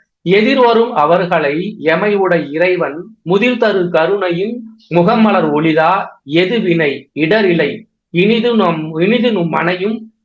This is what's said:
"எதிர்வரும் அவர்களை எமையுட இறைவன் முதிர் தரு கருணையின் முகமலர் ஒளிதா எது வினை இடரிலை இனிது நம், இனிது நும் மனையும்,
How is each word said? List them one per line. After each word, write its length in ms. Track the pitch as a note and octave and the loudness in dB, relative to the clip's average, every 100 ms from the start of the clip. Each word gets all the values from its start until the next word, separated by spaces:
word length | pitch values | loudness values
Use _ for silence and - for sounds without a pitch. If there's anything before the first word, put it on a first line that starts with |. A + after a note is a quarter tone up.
| _ _ | _ _
"எதிர்வரும் 720 | E3 G3+ A#3 C4+ A#3+ A3+ A#3 | 0 2 2 2 4 2 0
அவர்களை 800 | G3+ D3 F3 E3+ E3+ C#3+ D3+ G3+ - | 0 2 2 0 -2 -2 -4 -6 -4
எமையுட 720 | D3 E3 G#3 G3+ F#3 E3+ C#3 | -2 0 0 0 0 0 -2
இறைவன் 520 | D3+ F3+ F3 D3 D3+ G#3 - | -2 0 0 -4 -8 -14 -10
முதிர் 340 | E3 F#3+ B3 A#3 | -2 0 0 0
தரு 320 | A3+ F#3+ F3 | 0 0 0
கருணையின் 720 | E3 E3 G3+ F3+ E3+ G#3+ B3 - - - | 0 0 0 -2 -4 -4 -8 -14 -18 -4
முகமலர் 640 | E3+ F3 A#3 A3 F#3+ D#3 | 0 2 4 2 2 0
ஒளிதா 520 | D3 D#3+ D#3 D#3+ F#3+ - - | 0 0 2 2 0 -4 -14
எது 360 | C#3 D#3+ F#3 A#3 | -4 0 0 0
வினை 500 | F3+ E3 D3 B2+ - | 0 0 -2 -4 -8
இடரிலை 720 | C#3+ D#3 G#3+ F#3 E3 C#3+ - - _ _ | -4 0 2 2 0 -2 -6 -16 _ _
இனிது 460 | E3+ G#3 A#3 A#3+ A3+ | 0 2 2 2 2
நம், 440 | F3+ D#3+ D#3 D#3+ | 0 -2 -4 -2
இனிது 320 | F#3+ B3 B3 | 0 2 0
நும் 180 | G3 E3 | 0 -2
மனையும், 640 | D3 E3 F#3 G3+ A#3+ - _ | -2 -2 -2 -4 -6 -10 _